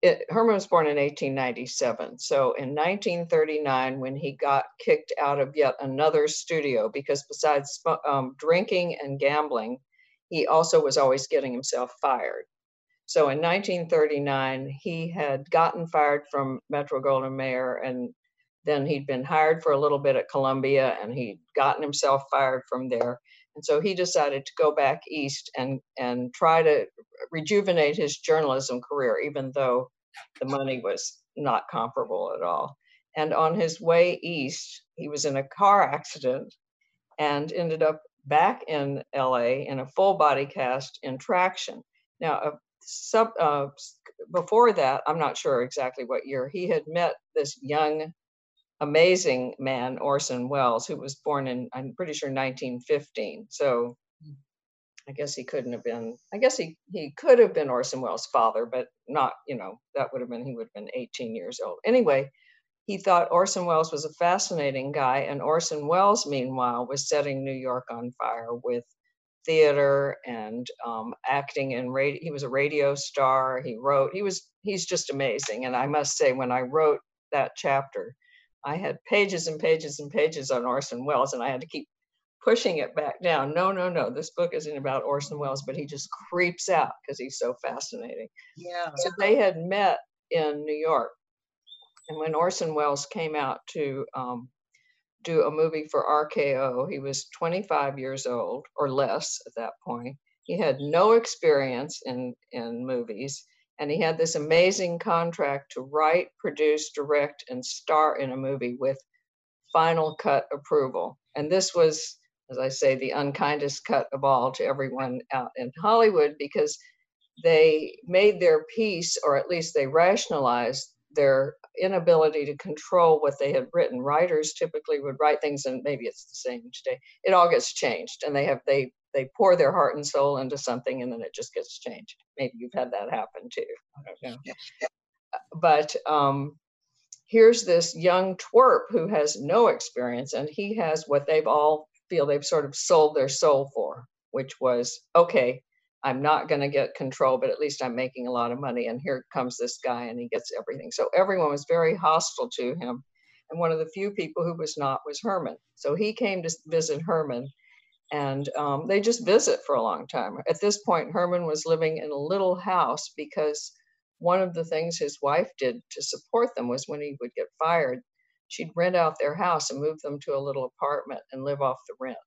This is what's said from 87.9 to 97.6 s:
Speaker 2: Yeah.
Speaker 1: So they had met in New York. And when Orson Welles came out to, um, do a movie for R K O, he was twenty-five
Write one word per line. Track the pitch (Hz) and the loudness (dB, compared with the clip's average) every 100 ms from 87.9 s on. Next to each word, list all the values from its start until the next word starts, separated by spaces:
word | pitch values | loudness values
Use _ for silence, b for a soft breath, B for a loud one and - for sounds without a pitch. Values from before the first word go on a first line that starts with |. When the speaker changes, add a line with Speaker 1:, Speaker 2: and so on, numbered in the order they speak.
| 120 117 123 113 _ B - | -12 -12 -12 -14 _ B -18
Speaker 2:
Yeah. | 175 175 170 151 | -12 -8 -8 -4
Speaker 1:
So | 175 185 | -4 0
they | 202 240 | 4 6
had | 202 165 | 4 2
met | 170 196 196 - - _ _ | -4 0 2 0 -4 _ _
in | 170 151 147 | 0 0 -2
New | 151 151 | -4 -4
York. | 160 147 113 - _ _ _ _ _ - _ _ - | 2 0 0 -10 _ _ _ _ _ -20 _ _ -14
And | 156 | -6
when | 156 | -4
Orson | 156 175 185 170 | 0 0 0 -4
Welles | 156 147 143 - | 0 0 0 -4
came | - 160 | -6 -4
out | 151 139 - - | -2 -4 -6 -8
to, | 175 143 135 - | -6 -4 -4 -8
um, | 135 127 123 127 _ _ _ _ _ _ _ | -8 -8 -8 -12 _ _ _ _ _ _ _
do | - 160 | -2 2
a | 143 | 2
movie | 151 160 160 151 | 2 0 0 -4
for | 143 - | -2 2
R | 151 151 | 2 0
K | - 143 131 | -2 0 0
O, | 135 123 180 | -2 -2 -4
he | 156 | -6
was | 135 135 - | -6 -8 -10
twenty-five | - 170 180 | -6 -4 -4